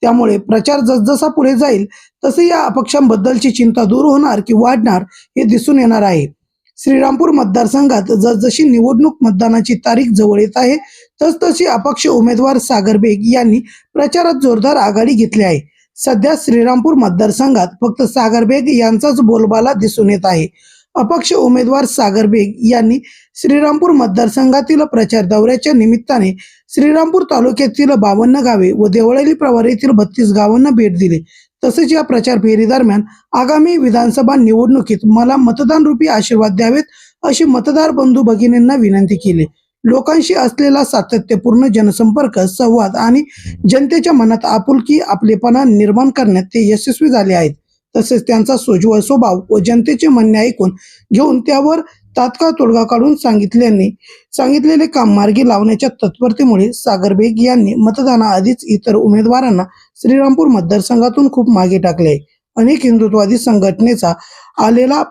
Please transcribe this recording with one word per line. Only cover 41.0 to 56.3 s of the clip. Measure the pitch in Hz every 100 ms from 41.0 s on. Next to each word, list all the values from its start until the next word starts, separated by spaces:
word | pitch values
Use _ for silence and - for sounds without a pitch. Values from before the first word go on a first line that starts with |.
| 190 233 - 214 240 226 262
जनसंपर्क, | 214 208 190 226 214 277 -
संवाद | 185 185 240 233 202 196
आणि | 226 254 302 - - - 190
जनतेच्या | 262 277 339 339
मनात | 294 226 226
आपुलकी, | 220 220 - 269 226 302
आपलेपणा | - 202 220 220 240 240
निर्माण | 269 208 208 208 269
करण्यात | 269 233 185
ते | 185 233 208
यशस्वी | 214 - 247 311
झाले | 247 196
आहेत. | 180 160 143 _ _ _
तसेच | - 220 247
त्यांचा | - 226 214 254
सोज्वळ | 240 190 208 214
स्वभाव | 208 277 233 185 -
व | 208
जनतेचे | 180 240 233 269 320
म्हणणे | 254 220 214
ऐकून | 226 - 190 185 - _ _
घेऊन | - 277 254
त्यावर | 233 277 285 320 320 _ _ -
तात्काळ | 247 247 330
तोडगा | 320 247 226
काढून | 226 233 262
सांगितल्याने, | 294 247 214 202 233 240 208 190 - _ - _
सांगितलेले | - 254 294 302 311 320
काम | 294 226
मार्गी | 202 202 214 247
लावण्याच्या | 208 214 214 269
तत्परतेमुळे | - 202 - 247